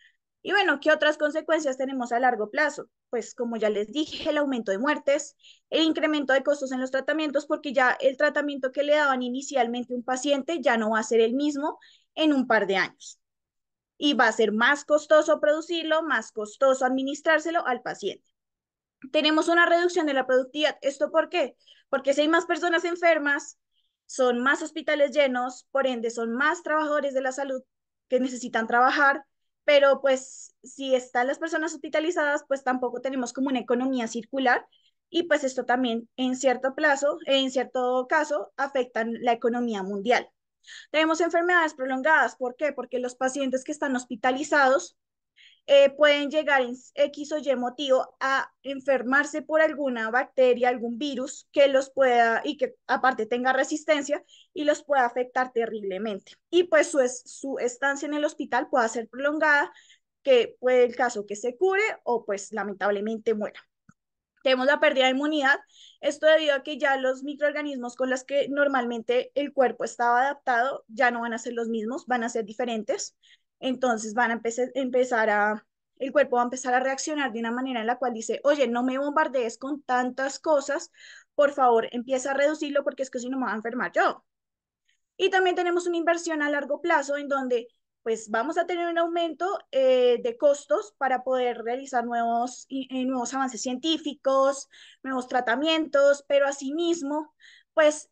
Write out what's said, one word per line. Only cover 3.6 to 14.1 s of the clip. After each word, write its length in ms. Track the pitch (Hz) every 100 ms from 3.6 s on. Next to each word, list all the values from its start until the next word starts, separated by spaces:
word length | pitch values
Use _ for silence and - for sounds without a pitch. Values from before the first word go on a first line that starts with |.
| 214
les 240 | 208 214
dije, 380 | 285 311 - 311
el 80 | 302
aumento 340 | 285 247 208
de 60 | 196
muertes, 580 | 277 294 285 285 - _ - - _
el 140 | 285
incremento 500 | 320 311 311 302 262
de 100 | 269
costos 300 | 277 285 262
en 80 | 262
los 100 | 254
tratamientos, 540 | 269 262 302 302 277
porque 300 | 302 302 302
ya 160 | 254 254 -
el 160 | 269 262
tratamiento 560 | 294 294 294 277 262
que 100 | 269
le 120 | 285
daban 260 | 302 285 269
inicialmente 720 | 247 254 277 277 233 240 240
a 40 | 247
un 60 |
paciente 600 | 240 254 285 285 - 339
ya 160 | 254 233
no 140 | 214
va 80 | 220
a 40 |
ser 160 | 226 226
el 140 | 226
mismo 440 | 262 294 285 311 339 - _ _
en 180 | - 311
un 140 | 277 254
par 200 | 220 196
de 100 | 190
años. 440 | 165 - - - _ _ _ _ _ _ _ _
Y 160 | 294